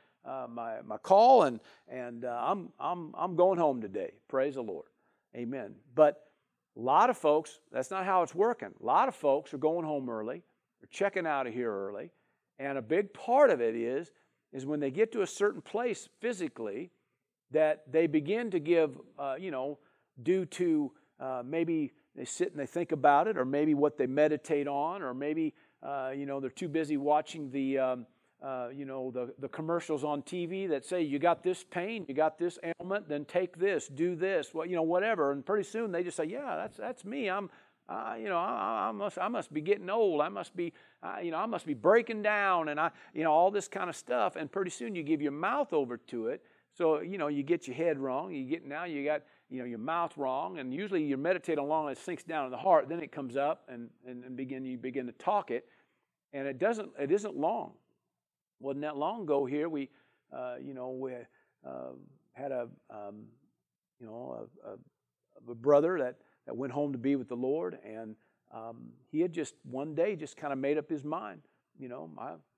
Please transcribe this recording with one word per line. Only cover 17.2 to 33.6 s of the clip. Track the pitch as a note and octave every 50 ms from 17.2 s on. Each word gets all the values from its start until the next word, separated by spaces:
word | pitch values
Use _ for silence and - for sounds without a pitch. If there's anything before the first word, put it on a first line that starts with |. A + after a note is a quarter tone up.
| _ _ _ _ _ _
that | C3 D3+ D#3 D#3 D#3 - - C#3
they | B2+ D#3+ E3+ D#3+
begin | D3 D#3 D3 D3 G3+ A3+ A#3+ A3+
to | F3+ F3
give, | C#3+ D#3 E3+ E3 D#3+ D3 B2+ - - - - -
uh, | C#3+ C#3 C3 C#3
you | F#3+ F#3+
know, | D3+ C3 C3 C#3+ D3 - _ _ _ _ _ _ _ C3
due | A#2+ C#3 F#3 F#3+ F#3
to, | - - - F3+ F3 D#3+ D3+ D3 C3 - _ _ _ _ -
uh, | C3+ C3 C3 B2+ A#2+
maybe | B2+ D3+ E3 E3+ E3 E3 D#3+ D3 C3 - _ _ _ _
they | - B2+
sit | - - - F3+ F3+
and | F3+ D3
they | C#3
think | A#2+ - F3 F3 -
about | E3 D3 C3 D3 C#3+ C#3+ D3+ G#3+
it, | A3 C3+
or | B2+
maybe | C3 C#3 C#3+ D3+ D#3 D3+
what | C#3 D3 D3 D3 -
they | C3+ B2+
meditate | C3 D3 D3+ D3+ D3+ D3 - - D#3+ D3 C#3+ C#3+
on, | C#3 C#3+ D3 D#3+ F3+ G3+
or | F3 C3 B2
maybe, | B2+ C#3 D3 D#3 D#3+ D#3+ D3+ - _ _ _ _ _
uh, | - C#3 C#3 C#3 C3 C3 C3+
you | C#3 C#3+
know, | C#3 C#3 C#3
they're | C3+ B2+
too | - - - E3
busy | C#3+ D#3+ D#3+ C#3+ D3+ C#3
watching | C#3 D3 D3+ D3+ D3+ - - E3 D3 C3+
the, | B2+ C#3 C3+ C3+ C3+ C3+
um, | C3 B2+ B2+ B2 A2+ - _ _ _ _ _ - C#3
uh, | C3+ C3+ B2+ B2 A#2+ C#3
you | C#3 C#3+
know, | C3+ C3+ C3+ B2+ C3
the, | A#2 B2+ B2 A#2+ B2+ -
the | C3+ B2+
commercials | - - D#3 D#3+ E3+ E3+ D#3+ - D#3 C#3 C3+
on | D3 D3 C#3+
T | C3 - F3+ F3+ F3
V | E3 F#3 F#3+ G3 F#3
that | D3+ C3+ -
say, | - F#3 F3+
"You | E3 D3 C#3 C#3+
got | D#3 E3+ E3+ E3 -
this | F3+ F#3 - -
pain, | - - F3+ F3 G3+ A#3 A3 F3+ -
you | C3+
got | C#3+ D#3 D#3 D#3 -
this | E3+ F3 E3+ - -
ailment, | E3 E3 - F3 F3+ G3 G#3 G3+ D3+
then | D3 D3 D3
take | - - F3+ F#3 F3 F3+
this, | E3